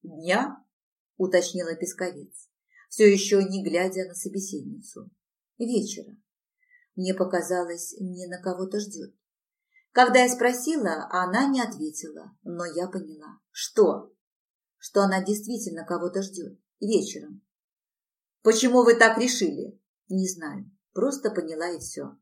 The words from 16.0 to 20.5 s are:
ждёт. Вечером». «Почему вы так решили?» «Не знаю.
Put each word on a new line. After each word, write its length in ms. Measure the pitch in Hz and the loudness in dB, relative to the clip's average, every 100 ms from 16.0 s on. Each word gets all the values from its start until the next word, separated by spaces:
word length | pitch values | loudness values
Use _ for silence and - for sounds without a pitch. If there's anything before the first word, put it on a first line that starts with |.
| 175 196 | -4 -4
ждёт. 360 | 196 180 160 - _ _ | -6 -10 -14 -16 _ _
Вечером». 600 | 208 208 - - - - _ _ _ _ _ _ _ _ _ _ | 0 0 0 -10 -16 -20 _ _ _ _ _ _ _ _ _ _
«Почему 400 | 220 220 254 247 | 4 4 6 8
вы 100 | 233 | 8
так 220 | 226 226 226 | 8 8 6
решили?» 640 | 247 - 175 143 - - _ _ _ | 0 0 -2 -4 -10 -14 _ _ _
«Не 180 | 190 185 | -2 -2
знаю. 440 | 165 311 | -6 -10